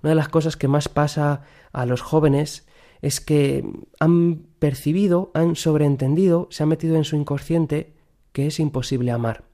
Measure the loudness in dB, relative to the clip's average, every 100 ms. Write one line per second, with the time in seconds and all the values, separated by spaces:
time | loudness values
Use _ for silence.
0 | 2 0 2 0 0 -2 0 0 0 -2
1 | -2 0 -2 -2 -6 -20 _ -6 -4 -4
2 | 0 2 4 2 -2 -8 _ _ -20 _
3 | -6 -6 0 2 2 0 -6 -12 -18 _
4 | 2 4 2 0 -8 _ -2 -2 -2 0
5 | 2 2 0 0 0 0 0 2 2 0
6 | 0 2 4 2 -2 -4 -2 0 0 0
7 | 0 -2 -2 -6 -2 -2 -2 -4 -8 _
8 | _ _ _ -4 -4 -2 -2 -2 -4 -2
9 | -2 -2 -4 -6 -14